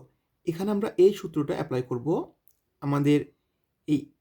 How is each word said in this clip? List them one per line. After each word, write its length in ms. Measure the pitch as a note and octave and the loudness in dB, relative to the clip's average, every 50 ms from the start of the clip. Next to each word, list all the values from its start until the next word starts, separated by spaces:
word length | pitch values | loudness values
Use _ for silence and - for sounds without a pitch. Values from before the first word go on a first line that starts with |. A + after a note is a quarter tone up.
| - _ _ _ _ _ _ _ _ | -8 _ _ _ _ _ _ _ _
এখানে 220 | - D#3+ E3 F#3+ G#3 | -8 -6 -4 -4 -2
আমরা 180 | G#3+ G3+ G#3 A3 - - F3+ | -2 -2 -4 -2 2 4 6
এই 80 | G3 G3+ | 6 4
সূত্রটা 400 | - - E3+ - D#3 C#3+ C#3 - | 2 -6 -6 -4 -4 -2 -2 -4
অ্যাপ্লাই 280 | - D3 - C3 B2+ | -4 -4 -4 -4 -4
করব 240 | B2+ - C3 A#2+ A#2+ D3 F3 A#3+ F#4 - _ _ _ _ _ _ _ _ _ _ | -4 -4 -6 -6 -2 -2 -2 -2 -4 -8 _ _ _ _ _ _ _ _ _ _
আমাদের 360 | - C#3+ C#3+ C#3+ C#3+ C#3+ D3 D3 - - _ _ _ _ _ _ _ _ _ _ _ - | -4 -2 0 2 4 4 4 2 2 -4 _ _ _ _ _ _ _ _ _ _ _ -2
এই 120 | D3+ - - - _ _ | -2 -2 -2 -8 _ _